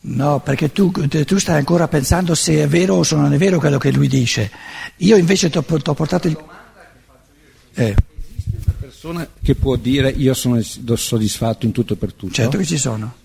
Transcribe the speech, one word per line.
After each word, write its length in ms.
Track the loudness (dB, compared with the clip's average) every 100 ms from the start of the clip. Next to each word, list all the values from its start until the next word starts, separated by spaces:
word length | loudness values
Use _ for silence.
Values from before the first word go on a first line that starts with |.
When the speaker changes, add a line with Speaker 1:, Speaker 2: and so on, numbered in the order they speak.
| -6
Speaker 1:
No, 320 | -2 0 0
perché 300 | 0 -2 -2
tu, 220 | 2 0
tu 460 | 2 -2 0 0 0
stai 180 | 2 0
ancora 320 | 2 0 2
pensando 480 | 0 0 0 2 0
se 260 | 2 2
è 60 | 2
vero 260 | 2 2
o 80 | 2
se 140 | 2 2
non 160 | 2
è 60 | 4
vero 200 | 2 2
quello 200 | 2 2
che 120 | 2
lui 160 | 2 2
dice. 440 | 2 0 0 -4 -6 -18 -16 -16 0
Io 180 | 6 6
invece 340 | 6 2 2
t'ho 120 | -2
po-, 180 | -2 -2
t'ho 140 | -2
portato 340 | -2 -2 0 -2
il, 100 | -4 -10 -20 -20 -20 -20 _ _ _ _ _ _ _ _
eh. 200 | -2 0 2 0 -4 -14 -10
Speaker 2:
Esiste 200 | -8 -4
una 120 | -4 -4
persona 500 | -10 -14 -10 -8 -8 -6
che 120 | -2 0
può 180 | 2
dire 340 | 0 0 2 2
"io 240 | 2 0
sono 300 | 0 0 0
s-, 300 | -2 -8 -4
soddisfatto 720 | -2 0 -2 -2 -2 -4 -2 -2
in 60 |
tutto 220 | -2 -2
e 20 | -4
per 160 | -6
tutto"? 200 | -8 -8
Speaker 1:
Certo 240 | -2 0 0
che 80 |
ci 140 | -2 -2
sono 360 | -4 -4 -8 -12